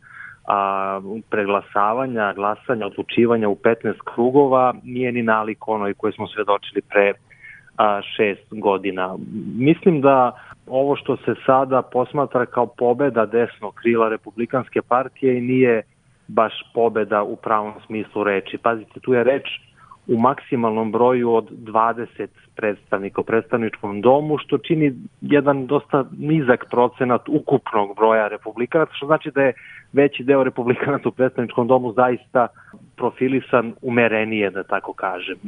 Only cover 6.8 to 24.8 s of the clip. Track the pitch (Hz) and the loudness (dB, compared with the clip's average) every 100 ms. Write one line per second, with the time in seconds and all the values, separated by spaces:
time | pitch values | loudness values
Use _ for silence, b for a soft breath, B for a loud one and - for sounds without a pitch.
6.8 | - 101 101 98 _ B B B B - | -2 2 2 -2 _ B B B B 0
7.8 | 107 101 - - 107 95 _ 107 101 95 | 0 0 -6 -2 -2 -2 _ -4 0 0
8.8 | 95 92 92 92 - 107 98 110 139 170 | -2 -4 -6 -6 -10 -10 -8 0 2 4
9.8 | 196 156 139 135 123 - B - - 131 | 2 4 6 6 4 0 B -20 -4 -2
10.8 | 139 139 - 123 - 110 - 131 135 131 | 0 -2 -2 -4 -4 -4 2 2 4 0
11.8 | - 123 123 151 135 127 120 - 117 - | 0 -2 -2 -2 -2 -2 -2 -2 -4 0
12.8 | 120 123 143 117 104 117 117 - 104 - | 0 2 0 0 0 0 -2 -4 -14 -4
13.8 | 117 117 110 110 107 107 120 131 113 113 | 0 2 0 -2 -8 -8 -4 -4 -4 -6
14.8 | - 123 131 - 131 123 123 127 127 113 | 0 -2 -2 -2 0 0 0 2 4 2
15.8 | - _ _ _ - 107 107 - - 117 | -2 _ _ _ -4 0 0 -2 -8 0
16.8 | 117 110 101 104 104 110 117 110 107 104 | 0 0 0 0 -2 -6 -2 -2 -2 -10
17.8 | - 110 101 107 104 98 - 101 117 117 | -10 -8 -6 -2 0 0 -2 -4 -2 -2
18.8 | 104 98 - 123 117 139 - - - b | -6 -10 0 2 2 0 -4 -14 -16 b
19.8 | b b - 117 123 143 - 131 117 110 | b b -2 2 2 2 -4 -2 0 -2
20.8 | 110 113 123 127 120 113 104 - 117 110 | -2 2 2 4 2 0 0 -12 -2 0
21.8 | 117 117 110 - 101 _ _ - 107 98 | 2 -2 -10 -10 -12 _ _ -4 -4 -4
22.8 | _ 101 98 - - 113 - 120 110 - | _ -4 -4 -6 -2 -2 0 -2 -2 -6
23.8 | 104 104 113 139 151 147 - 143 - 160 | -8 0 4 4 2 -4 -2 -4 0 2